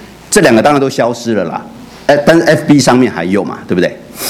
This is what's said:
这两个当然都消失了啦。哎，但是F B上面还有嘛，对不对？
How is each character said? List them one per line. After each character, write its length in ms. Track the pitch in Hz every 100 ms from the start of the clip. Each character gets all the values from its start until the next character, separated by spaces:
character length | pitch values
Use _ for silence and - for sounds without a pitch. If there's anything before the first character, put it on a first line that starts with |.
| - - -
这 120 | 214
两 120 | 151
个 80 | 113
当 120 | 147
然 60 | 143
都 80 | 135
消 240 | 135 120
失 220 | 120 113
了 100 | 104 82
啦。 200 | - - - - - -
哎， 100 | 143 151
但 100 | 165
是 60 |
F 220 | 165 156 -
B 100 | 147
上 180 | 131 127
面 160 | 120
还 120 | 82
有 200 | 87 101
嘛， 160 | 76 - -
对 80 |
不 80 | 90
对？ 160 | 85 - - -